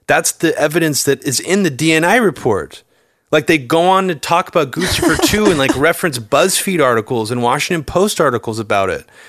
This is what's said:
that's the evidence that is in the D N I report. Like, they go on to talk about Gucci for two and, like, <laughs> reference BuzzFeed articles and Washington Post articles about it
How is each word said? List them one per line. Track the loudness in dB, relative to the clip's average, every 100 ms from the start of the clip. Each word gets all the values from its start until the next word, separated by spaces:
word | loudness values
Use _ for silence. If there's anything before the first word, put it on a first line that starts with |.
| 0
that's | 0 0
the | -2 -2 0
evidence | 0 0 0 0
that | -2 -2
is | -2 -6
in | -2 0
the | 0
D | 0 0
N | 2
I | 2 2
report. | 2 0 -2 -2 -4 -14 _ _ _ _ _
Like, | 0 2
they | 0
go | 0 0 4
on | 2 0
to |
talk | -4 -2 -2 0
about | -2 -2
Gucci | -4 -4 -2
for | 0 0 0
two | 2 2
and, | 2
like, | 0
<laughs> | 2
reference | 0 0 -4 -6
BuzzFeed | -2 0 2 0 -2 0
articles | 2 0 0 -4 -2
and | -2
Washington | 0 0 -2 -4
Post | -2 0 0 2
articles | 0 0 -4 -8
about | -2 0 0
it | -4 -8 -20